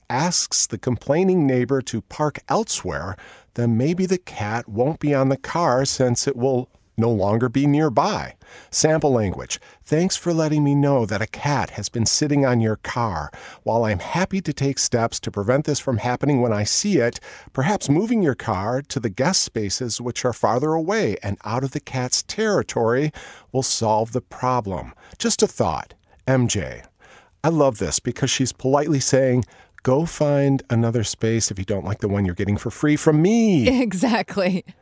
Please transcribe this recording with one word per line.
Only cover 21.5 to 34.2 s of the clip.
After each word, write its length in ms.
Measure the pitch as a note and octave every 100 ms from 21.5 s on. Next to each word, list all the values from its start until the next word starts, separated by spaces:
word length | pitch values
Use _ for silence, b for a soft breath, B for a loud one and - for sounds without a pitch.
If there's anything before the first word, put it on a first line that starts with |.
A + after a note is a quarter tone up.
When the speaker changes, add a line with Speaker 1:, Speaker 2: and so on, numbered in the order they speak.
| A2+
Speaker 1:
of 80 | C3+
the 80 | D3+
cat's 420 | - C3 B2 -
territory 880 | - - A3 F#3+ G#2+ - A2+ B2 D3+ B B B B
will 140 | -
solve 480 | - - A2 A2 A#2
the 80 | A#2+
problem. 760 | - - B2+ B2 G#2+ F#2 - - B B
Just 240 | A#3 -
a 60 | G3+
thought. 460 | - F#2+ D#2 - - b b -
M 180 | C3 A#2+
J." 360 | G#2 C2 A#1 - _ B B B B
I 60 | D3
love 300 | E3 C#3 A2+
this 200 | F2 -
because 320 | - - C3
she's 220 | - B2+
politely 480 | - B2+ C#3 D3+ C#3+
saying, 440 | - C3 C3+ B2 A#2 b b b
"Go 240 | - C3 E3+
find 560 | - D3+ C#3+ C#3 C3+ -
another 320 | A#2 A#2 A#2
space 480 | G2+ - A2 A2+ -
if 80 | G2
you 60 |
don't 200 | F#2+ G2+
like 140 | F2+ G#2
the 100 | G#2+
one 160 | G2+
you're 120 | G2 F2
getting 200 | G2 G2+
for 140 | -
free 240 | - D3+ D3
from 240 | - D3+
me." 460 | E3+ A#3 A3+ F3 B2
Speaker 2:
<laughs> 140 | B3+
Exactly. 800 | B3 F#3 A3+ A3